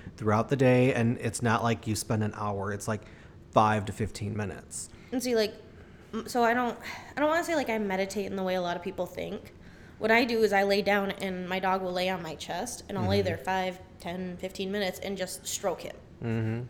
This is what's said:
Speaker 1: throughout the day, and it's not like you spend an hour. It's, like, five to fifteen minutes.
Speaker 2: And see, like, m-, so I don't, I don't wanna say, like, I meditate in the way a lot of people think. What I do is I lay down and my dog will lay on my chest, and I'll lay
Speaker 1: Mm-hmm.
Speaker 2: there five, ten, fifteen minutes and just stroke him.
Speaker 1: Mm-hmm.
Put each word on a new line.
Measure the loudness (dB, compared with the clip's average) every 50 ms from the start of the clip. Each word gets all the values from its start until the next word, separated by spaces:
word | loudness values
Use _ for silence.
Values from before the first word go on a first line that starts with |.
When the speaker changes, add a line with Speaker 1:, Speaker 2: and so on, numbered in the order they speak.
| -16 -14 -10 -2
Speaker 1:
throughout | 2 4 4 4 4 4
the | 4
day, | 6 6 8 8 8 8 6 6
and | 4 4 2 2 2
it's | 0 -4 -2 0
not | 2 2 2 4 4
like | 2 0 0 0 -2
you | -2
spend | -2 0 0 0 0 0
an | 0 -2
hour. | -4 -4 -4 -2 -2 -4 -4
It's, | -4 -4 -4 -4
like, | -4 -4 -6 -10 -20 -20 -20 -20 -20 -20 -8 2
five | 6 6 8 8 6 4 0
to | -2 -4
fifteen | -4 -4 -4 -4 -6 -6 -4 -4 -4
minutes. | -4 -4 -6 -10 -12 -12 -12 -12 -12 -12 -14 -18 -12 -8
Speaker 2:
And | -6 -4 -2
see, | 0 2
like, | 2 2 0 -2 -8 -16 -20 -20 -20 -20 -20 -20 -20 -14 -10 -8
m-, | -8 -6 -2
so | 0 2 4
I | 4 4
don't, | 4 2 0 -2 -4 -8 -12 -12 -12 -14 -10 -4
I | 0
don't | 2 2
wanna | 4 2 2
say, | 2 0
like, | 0 0 0
I | 0 -2
meditate | 0 0 0 0 -2 -2 -2 -4 -4 -4
in | -4
the | -2 -2
way | 0 0
a | 0
lot | 0 -2 -2
of | -4 -4
people | -6 -4 -4 -6
think. | -6 -6 -6 -6 -6 -6 -10 -10 -14 -20 -20 -20 -20 -20 -20 -20 -20 -8 -2
What | 2 4
I | 4 6 4
do | 4 2 4 4
is | 4 4
I | 4 4
lay | 4 4 2
down | 4 4 2 2 2 0
and | -4 -6 -6 -6 -4 -4 -4 -4
my | -4 -2
dog | 0 0 0 0
will | 0 -2
lay | -2 0 0 0
on | -2 -2 -4
my | -8 -10
chest, | -10 -8 -6 -6 -6 -6 -6 -8 -10 -10 -8
and | -6 -2
I'll | 0 2
lay | 2 2
Speaker 1:
Mm-hmm. | 2 2
Speaker 2:
there | -2 -4
five, | -2 -2 0 0 0 -2 -4 -6 -10 -20 -18 -12
ten, | -8 -8 -6 -6 -6 -6 -6 -6
fifteen | -8 -8 -6 -6 -6 -4
minutes | -2 -2 -2 -2 -4 -4
and | -6 -6 -6 -4
just | -6 -6 -8 -8 -8
stroke | -8 -6 -4 -2 -4 -4 -4
him. | -6 -10 -12 -14 -16 -20 -14 -8 -4
Speaker 1:
Mm-hmm. | -2 0 0 0 0 -2 -4 -6 -8